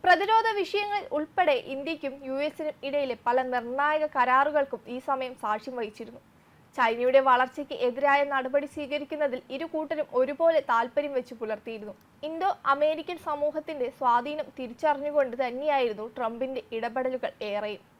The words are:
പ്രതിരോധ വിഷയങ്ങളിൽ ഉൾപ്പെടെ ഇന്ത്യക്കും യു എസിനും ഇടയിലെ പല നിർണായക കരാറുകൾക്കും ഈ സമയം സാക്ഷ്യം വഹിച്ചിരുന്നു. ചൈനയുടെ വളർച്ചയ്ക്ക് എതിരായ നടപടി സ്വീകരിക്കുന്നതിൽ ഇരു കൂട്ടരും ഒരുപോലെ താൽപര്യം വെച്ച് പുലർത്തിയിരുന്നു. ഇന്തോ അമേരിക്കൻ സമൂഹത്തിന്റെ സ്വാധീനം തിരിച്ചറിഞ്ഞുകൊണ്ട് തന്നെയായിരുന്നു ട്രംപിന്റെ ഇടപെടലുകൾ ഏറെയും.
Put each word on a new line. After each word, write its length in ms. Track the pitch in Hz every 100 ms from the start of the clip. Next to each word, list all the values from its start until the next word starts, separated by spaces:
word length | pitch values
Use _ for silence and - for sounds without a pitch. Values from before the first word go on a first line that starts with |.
പ്രതിരോധ 440 | 349 339 403 453 453 415
വിഷയങ്ങളിൽ 500 | 349 415 415 415 -
ഉൾപ്പെടെ 400 | 294 311 - 359
ഇന്ത്യക്കും 640 | 262 - 269 285 320 277 277
യു 80 | 269
എസിനും 400 | 269 294 - 202 202
ഇടയിലെ 340 | 277 285 269 226 -
പല 160 | 254
നിർണായക 640 | 254 247 233 262 294 311 302 277
കരാറുകൾക്കും 640 | 247 262 285 294 277 220 -
ഈ 120 | 247
സമയം 360 | 269 262 254
സാക്ഷ്യം 420 | 254 208 214 240 247
വഹിച്ചിരുന്നു. 440 | 214 - 226 233 _ _ _ _ _ -
ചൈനയുടെ 440 | 226 233 247 269
വളർച്ചയ്ക്ക് 560 | 262 247 254 302 277 277 247
എതിരായ 360 | 240 285 277
നടപടി 420 | 285 269 254 285 285
സ്വീകരിക്കുന്നതിൽ 760 | - 285 294 285 302 294 254 -
ഇരു 140 | 262
കൂട്ടരും 420 | - 311 311 311 294
ഒരുപോലെ 480 | - 269 294 330 320
താൽപര്യം 520 | - 233 247 285 294
വെച്ച് 220 | 269 247
പുലർത്തിയിരുന്നു. 600 | 226 214 214 226 226 208 190 _ _
ഇന്തോ 340 | 302 330 381 - 254
അമേരിക്കൻ 520 | 277 302 320 320 339
സമൂഹത്തിന്റെ 720 | - 294 294 302 302 294 247 -
സ്വാധീനം 460 | 254 240 254 302 277 -
തിരിച്ചറിഞ്ഞുകൊണ്ട് 760 | 247 240 311 285 294 294 262 240 247
തന്നെയായിരുന്നു 600 | 247 302 277 240 208 226 247
ട്രംപിന്റെ 460 | 226 233 262 262 -
ഇടപെടലുകൾ 600 | 226 233 240 254 254 233 -
ഏറെയും. 420 | 208 202 208 208 _